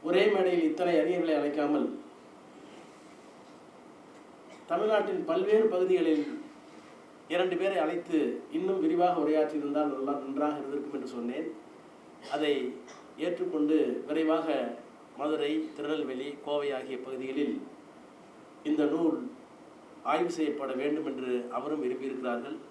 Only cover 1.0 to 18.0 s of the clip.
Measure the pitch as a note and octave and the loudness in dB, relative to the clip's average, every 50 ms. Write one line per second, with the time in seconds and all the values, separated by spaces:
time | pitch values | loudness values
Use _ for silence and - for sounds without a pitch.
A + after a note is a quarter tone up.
1 | - E3 F3+ F3 D#3+ D#3+ D3+ D3 C#3+ D3 C#3+ D3+ D3 D3 D3 C#3 - - - - | 4 2 2 0 2 2 2 2 0 0 0 0 0 2 2 2 0 -2 -4 -8
2 | - - - - - - - - - - - - - - - - - - - - | -14 -18 -20 -20 -20 -20 -20 -20 -20 -20 -20 -20 -20 -20 -20 -20 -20 -20 -20 -20
3 | - - - - - - - - - - - - - - - - - - - - | -20 -20 -20 -20 -20 -20 -20 -20 -20 -20 -20 -20 -20 -20 -20 -20 -20 -20 -20 -20
4 | - - - - - - - - - - - - - - E3 F#3 G#3+ G#3+ A3 G3+ | -20 -20 -20 -20 -20 -20 -20 -20 -20 -20 -20 -20 -4 -2 -2 0 2 4 4 2
5 | G3 G3+ F#3 E3+ D3 D#3 E3 F3+ F#3+ G3+ G#3+ A3 A3+ - F3+ F3+ F3+ F#3 F#3 E3+ | 2 2 -2 -2 0 0 0 0 4 4 6 6 6 4 4 2 4 4 4 4
6 | D#3+ D#3+ D#3 D3 C#3 - - - - - - - - - - - - - - - | 6 4 4 2 2 -2 -6 -10 -12 -16 -18 -20 -20 -20 -20 -20 -20 -20 -20 -20
7 | - - - - - - D#3 F3 F#3 - F3+ E3+ - G3 G3 F3 D#3 D#3+ F3 E3+ | -20 -20 -20 -20 -8 -2 0 2 2 2 0 0 0 0 2 2 0 0 -2 -4
8 | - - E3 D3+ - - - - - - D3+ E3 F#3+ F#3+ F#3+ - D#3 D#3+ E3 E3+ | -4 0 0 2 2 2 -2 -4 -8 -6 -4 -2 0 0 0 2 2 2 4 4
9 | F3 F3+ D#3 D#3 D3 D#3 D#3 D#3 D#3 - D#3 D3 C#3 C#3+ D3 D3+ D3+ C#3+ C3 C3+ | 4 4 4 2 2 2 4 2 2 2 0 -4 -2 0 0 0 0 0 -2 -2
10 | C3+ C#3 C3+ C3 C3 C3+ C#3 C#3 D3+ D3+ D3 C#3+ C3+ C3+ C3+ C3+ B2+ - C#3 C3 | -2 -2 -4 -4 -4 -6 -2 0 0 0 0 -2 -6 -6 -6 -6 -6 -6 -6 -8
11 | B2 A#2+ A#2+ A#2+ A#2 A#2+ B2+ D3+ E3 - - - - - - - - - - - | -8 -6 -8 -6 -6 -4 -4 -4 -6 -6 -8 -12 -18 -20 -20 -20 -20 -20 -20 -20
12 | - - - - - - - D3 D#3 D3 C#3+ C3 B2 B2 B2 - - - - - | -20 -20 -20 -18 -8 -6 -2 0 2 2 2 0 0 -4 -6 -8 -14 -18 -20 -20
13 | - - - B2 D#3 F3 E3+ F3 F#3 F3+ D#3+ D3+ D3 D3 D#3 D3 - B2 - - | -20 -18 -8 -4 -2 -2 -2 -2 -4 -2 0 0 4 4 4 4 4 2 0 -4
14 | - - D3+ D#3+ D#3+ D#3 D#3+ - - - C#3+ C3 A#2+ A#2+ - - - - - - | -4 -2 -2 0 2 2 2 2 2 0 0 0 0 -4 -6 -10 -14 -20 -20 -20
15 | - - - - C#3+ D3+ D#3 D3+ C#3+ D3 D#3 D#3+ D#3 - - - D3 D3+ D#3 D3 | -20 -20 -8 -4 -2 -2 0 0 0 0 0 -2 -2 -4 -8 -8 -4 -2 -2 -2
16 | C#3 B2+ C3 B2+ C#3 C#3+ C#3+ - - D3+ D3 D3 C#3+ C#3+ C3+ B2+ B2 C3 C3 B2 | -2 -4 -4 -6 -6 -8 -8 -8 -4 -2 -2 0 0 0 -2 -4 -4 -6 -8 -8
17 | B2 C3 C3 B2+ C3 C3 C3+ D3 D3 - - - - - - - - - - - | -8 -8 -8 -6 -6 -4 -2 0 0 0 -2 -4 -8 -12 -16 -20 -20 -20 -20 -20